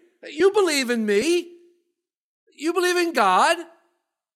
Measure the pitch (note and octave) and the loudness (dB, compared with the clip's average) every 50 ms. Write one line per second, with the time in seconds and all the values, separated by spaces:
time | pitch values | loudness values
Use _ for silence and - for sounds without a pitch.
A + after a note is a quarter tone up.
0 | _ _ _ _ - A#3 - D4 F4 G4 G4 G#4+ G4 F4 D4+ C#4 C4+ A3+ A#3+ A#3 | _ _ _ _ -20 -12 -2 0 2 2 2 2 2 2 0 0 -2 -2 -2 -2
1 | A3 G#3 G3+ G3+ A#3+ D#4+ E4+ F4 - - - - _ _ _ _ _ _ _ _ | -2 0 0 0 2 2 0 -2 -2 -6 -12 -20 _ _ _ _ _ _ _ _
2 | _ _ _ _ _ _ _ _ _ _ _ - C4+ D#4+ E4+ F#4 F4 F4+ F4+ F4 | _ _ _ _ _ _ _ _ _ _ _ -8 -6 -4 -2 -2 -2 0 0 0
3 | F4 E4+ D4+ B3+ A3+ - F#3 F#3+ A#3+ D4+ E4+ F4 E4 - - _ _ _ _ _ | -2 -2 0 0 2 2 2 2 2 2 0 -2 -6 -12 -20 _ _ _ _ _
4 | _ _ _ _ _ _ _ | _ _ _ _ _ _ _